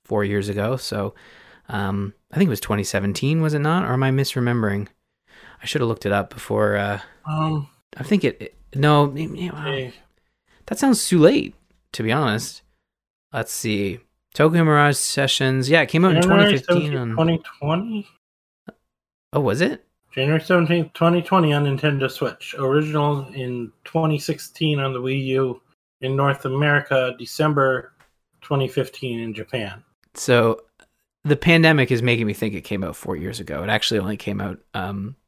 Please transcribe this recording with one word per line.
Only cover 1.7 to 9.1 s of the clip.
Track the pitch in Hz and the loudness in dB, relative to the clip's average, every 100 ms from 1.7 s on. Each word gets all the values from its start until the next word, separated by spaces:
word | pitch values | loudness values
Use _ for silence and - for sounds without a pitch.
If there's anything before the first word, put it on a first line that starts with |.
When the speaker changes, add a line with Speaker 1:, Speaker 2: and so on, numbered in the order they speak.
| 104 98 101 98 - _ | -6 -4 -4 -6 -10 _
Speaker 1:
I | 156 | 0
think | 185 | 0
it | |
was | 104 | 0
twenty | - 104 | -2 -2
seventeen, | 98 101 101 - 135 160 | -2 -2 -2 -2 0 0
was | 156 | 0
it | 147 | 0
not? | 147 175 - | 0 0 0
Or | |
am | 127 | 0
I | 135 | 2
misremembering? | 131 135 131 120 120 107 101 101 _ _ _ _ - - - | 0 0 -2 0 0 0 -2 -6 _ _ _ _ -20 -20 -16
I | - | -6
should | 147 | -2
have | 117 | -2
looked | 110 101 | -2 -2
it | |
up | 101 - | -2 -2
before, | 113 - 107 104 101 | -10 -4 0 0 0
uh, | 101 104 - _ 156 | -2 -6 -10 _ -8
Speaker 2:
Um, | 156 156 151 143 _ _ - | -4 -2 -4 -6 _ _ -10
Speaker 1:
I | |
think | 131 208 131 | 0 2 0
it, | - | -4
it, | - _ _ 135 | -14 _ _ 0
no, | 147 147 143 | 4 4 2